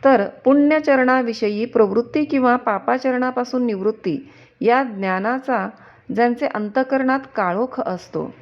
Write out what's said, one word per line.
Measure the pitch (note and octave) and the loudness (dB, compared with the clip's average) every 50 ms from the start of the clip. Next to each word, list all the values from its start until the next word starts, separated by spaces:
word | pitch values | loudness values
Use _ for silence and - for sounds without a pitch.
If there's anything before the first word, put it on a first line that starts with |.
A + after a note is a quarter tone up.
| - | 6
तर | C#4 C4+ A3+ G3+ F#3+ - - - | 4 4 4 2 -2 -6 -2 2
पुण्यचरणाविषयी | B3+ C4+ D4 C#4+ D4 D#4 D#4 D4+ D4+ C#4 C4 B3+ B3+ B3+ C4 B3+ A#3 A3+ A3+ A3+ G#3 G#3 G#3 A3 | 4 4 6 6 4 2 2 2 2 2 4 4 4 2 2 0 -2 -4 -2 -2 -2 -2 -2 -4
प्रवृत्ती | A#3 - A3+ A3 G3 F#3+ A3+ A#3+ A#3+ - D4+ D4+ | -2 2 2 2 4 2 0 -2 0 0 -2 -2
किंवा | D4 - C4+ B3+ B3 A#3+ | 0 0 2 2 2 2
पापाचरणापासून | B3 B3 - G#3 F#3+ - - A#3+ B3+ B3+ C4 B3+ B3 B3+ B3+ B3+ B3 B3 B3 - B3+ B3 | 2 0 -2 -2 -2 -2 -2 -2 0 0 -2 -2 0 -2 -2 -2 -4 -6 -4 -2 -2 -2
निवृत्ती | A#3+ G#3+ F#3+ F#3+ G#3 A3 G#3+ - F#3+ D#3 C3+ - - - - - _ _ _ | -2 -2 -2 -2 -2 -4 -2 -4 -6 -6 -6 -8 -12 -20 -20 -20 _ _ _
या | - G#3+ A#3 C4 C#4 | 0 2 2 2 0
ज्ञानाचा | B3 G#3+ G3 G3 F#3+ F#3 F#3 F#3+ A3 B3 C4 C4+ - B3+ A3 F#3+ G3+ A3+ - - - - _ _ _ - | -2 -4 -6 -4 -4 -2 -2 -2 -4 -4 -4 -4 -4 -4 -2 -4 -6 -10 -14 -20 -20 -20 _ _ _ -2
ज्यांचे | G3 A#3 A#3+ A#3+ A#3+ C#4+ | 0 0 0 0 -2 -4
अंतकरणात | - - G#3 G#3+ G#3 G3+ C4 C4 C4 C#4 C4+ C4+ C4 C4 C#4 C4+ - _ | -4 -4 -4 -6 -4 -2 -2 -2 0 -2 -2 0 0 0 -2 -4 -6 _
काळोख | - G3+ F3+ F3 G3 A#3+ B3+ - - | -4 -2 -2 0 -2 -4 -4 -4 -6
असतो | - - F#3 F3 - - - D#3+ D#3 - - - | -6 -6 -6 -8 -10 -10 -8 -8 -8 -8 -12 -16